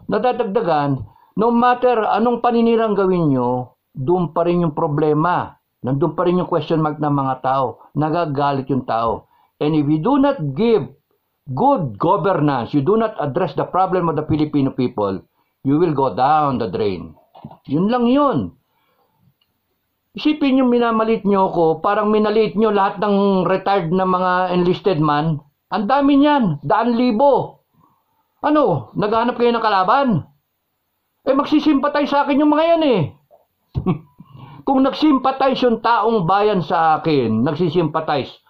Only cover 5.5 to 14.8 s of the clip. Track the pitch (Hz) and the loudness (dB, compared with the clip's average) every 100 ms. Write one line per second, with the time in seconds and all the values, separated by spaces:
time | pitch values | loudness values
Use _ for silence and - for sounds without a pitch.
5.5 | - _ _ 120 139 165 156 175 180 170 | -12 _ _ -4 -2 -2 -2 0 0 0
6.5 | 170 143 160 156 151 151 143 135 131 131 | -4 -2 -2 -2 -2 -2 -2 -2 -4 -2
7.5 | 139 123 - - 143 156 175 165 139 143 | -2 -2 -6 -10 -4 -2 -2 -2 -2 -2
8.5 | 139 131 131 123 117 113 104 _ _ _ | -2 -2 -4 -2 -2 -2 -4 _ _ _
9.5 | - 147 160 143 156 190 277 285 269 147 | -6 -2 0 0 0 2 2 2 0 -4
10.5 | 131 233 214 123 - _ _ _ _ - | -2 2 2 0 -12 _ _ _ _ -10
11.5 | 127 262 269 139 98 165 202 196 170 147 | -2 0 0 -2 -2 0 0 0 0 0
12.5 | 131 113 147 135 220 220 - 147 127 175 | -2 -2 -2 0 0 -2 -4 -6 -4 -4
13.5 | 156 143 175 185 185 170 151 151 156 147 | -4 -4 -2 0 0 -2 -4 -2 -2 0
14.5 | 147 135 - | 0 -2 -2